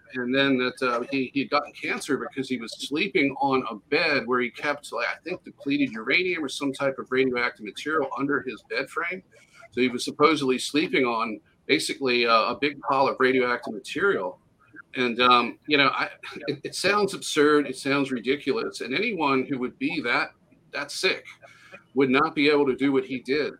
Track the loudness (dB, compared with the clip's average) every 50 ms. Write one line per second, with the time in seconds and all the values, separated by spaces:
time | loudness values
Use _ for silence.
0 | _ -10 -8 -6 -2 0 2 2 4 4 4 2 0 -2 -2 -2 -2 0 0 -2
1 | -4 -2 -2 -2 -2 -2 -2 -4 -2 0 0 -2 -2 -2 -12 -10 -6 -6 -6 -4
2 | -2 -2 -2 -2 -2 -6 -6 -8 -6 -4 -6 -6 -6 -10 -12 -10 -10 -6 -2 -2
3 | -2 0 0 0 0 0 0 0 0 0 2 0 0 -2 -8 -10 -6 -2 0 2
4 | 2 2 0 0 0 0 0 0 0 -2 -4 -6 -4 -4 -4 -4 -6 -8 -6 -4
5 | -4 -4 -6 -6 -8 -10 -10 -10 -12 -18 -16 -10 -4 -2 0 0 0 0 -2 -6
6 | -4 0 0 0 0 0 -2 -4 -6 -6 -6 -6 -4 -6 -4 -2 -2 -2 -2 -4
7 | -6 -2 0 2 2 2 2 0 -2 -4 -4 -6 -12 -12 -10 -8 -6 -2 -2 -2
8 | -2 -2 -4 -4 -2 -2 -2 -2 -4 -6 -12 -12 -12 -8 -6 -6 -6 -6 -6 -6
9 | -6 -6 -8 -10 -12 _ _ -20 -20 _ _ -20 -20 -8 -2 0 0 0 0 -2
10 | -6 -6 0 4 4 4 4 4 2 0 0 0 -2 -2 0 0 0 2 2 2
11 | 2 2 0 -2 -4 -4 -6 -10 _ _ _ _ _ 0 0 0 0 -2 -6 -2
12 | 0 2 2 4 4 6 6 6 6 4 0 0 -2 -2 -2 -2 -2 0 2 4
13 | 4 2 4 4 4 4 4 4 2 2 0 -2 -4 -8 -10 -10 -10 -8 -4 0
14 | 0 2 2 0 -2 -6 -8 -10 _ _ _ _ _ _ -20 -20 -20 _ -4 -2
15 | 0 0 2 4 6 6 6 6 4 2 -4 -8 -4 0 4 4 4 4 2 0
16 | -4 -6 -6 -14 -16 -14 -14 -10 -6 -6 -6 -6 -8 -10 -8 -2 0 2 2 2
17 | 2 0 -2 -6 -6 -4 2 4 4 6 6 4 4 0 -6 -6 -2 0 0 0
18 | 0 0 -2 -4 0 -2 -2 -2 0 -2 -2 0 -2 -4 -6 -8 -8 -4 -4 -2
19 | -2 -2 -2 0 0 2 2 2 0 0 -4 -4 -4 -6 -6 -4 -4 -4 -4 -2
20 | -2 0 0 0 0 -2 -8 _ _ _ _ _ _ _ -10 -8 -8 -8 -6 -2
21 | 0 0 -2 -2 -6 -16 -20 _ -20 -20 -20 -20 -20 -20 -20 -20 _ _ 2 2
22 | 4 4 6 4 4 2 2 2 4 4 6 4 4 2 2 0 2 2 2 2
23 | 0 -2 -6 -8 -2 -2 0 0 0 -2 -6